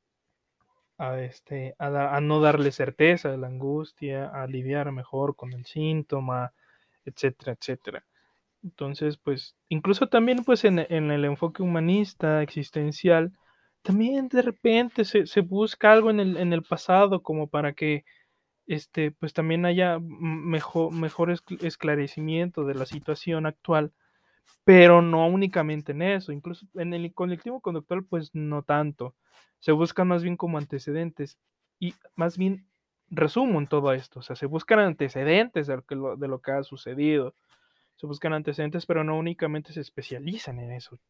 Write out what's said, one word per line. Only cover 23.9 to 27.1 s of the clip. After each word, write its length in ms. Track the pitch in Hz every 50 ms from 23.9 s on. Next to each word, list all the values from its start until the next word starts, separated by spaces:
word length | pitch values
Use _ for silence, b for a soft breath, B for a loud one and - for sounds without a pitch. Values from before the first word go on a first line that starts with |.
| - _ _ _ _ _ _ _ _ _ _ _ - _ _
pero 380 | - 190 180 175 175 175 175 170
no 240 | 170 165 160 165
únicamente 680 | 170 180 190 196 190 190 185 156 151 151 151 151 - 143
en 80 | 147
eso, 320 | 170 190 202 190 185 - 147
incluso 340 | 143 143 175 175 - - 190 -
en 180 | 180 170 175 175
el 180 | 170 170 170